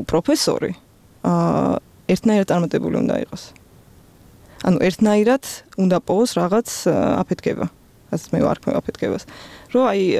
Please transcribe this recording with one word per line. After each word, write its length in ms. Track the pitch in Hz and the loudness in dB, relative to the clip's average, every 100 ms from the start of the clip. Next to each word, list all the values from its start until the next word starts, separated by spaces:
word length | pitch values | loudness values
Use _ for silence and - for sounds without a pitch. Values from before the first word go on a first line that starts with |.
პროფესორი, 680 | - 160 - 302 - - - 185 _ _ _ _ | 0 -2 0 0 0 -2 -4 -8 _ _ _ _
აა, 520 | 175 175 170 160 - - - - | -2 2 2 2 0 -2 -6 -14
ერთნაირად 420 | - 185 226 208 196 | -2 0 2 2 2
წარმატებული 480 | 175 170 - - - | 0 0 -2 -2 -2
უნდა 160 | - - | 0 -2
იყოს. 220 | - - - - - - - - - - - - - - | -4 -12 -18 -20 -20 -20 -20 -20 -20 -20 -20 -20 -20 -6
ანუ 180 | - 175 | 0 2
ერთნაირად 640 | 185 175 214 208 214 269 - - - | 2 2 2 4 4 0 -2 -16 -12
უნდა 240 | - 185 175 | -2 2 2
პოვოს 320 | - 185 247 | 0 0 0
რაღაც, 360 | - 175 208 240 - | 0 0 0 -2 -4
აა, 400 | 175 - - - | 0 2 2 0
აფეთქება. 440 | 180 180 - - 175 - _ _ - | -2 -2 -4 -4 -6 -8 _ _ -8
ასე 160 | 165 - | -8 -4
მე 120 | 160 | 0
ვარ 180 | - - | 0 0
ქმევ 160 | - - | -2 -4
აფეთქებას. 480 | - - - - - - - - - | -4 -6 -4 -4 -8 -20 -20 -20 -4
რომ 160 | 247 | 0
აი, 180 | 254 196 185 117 | 2 2 0 2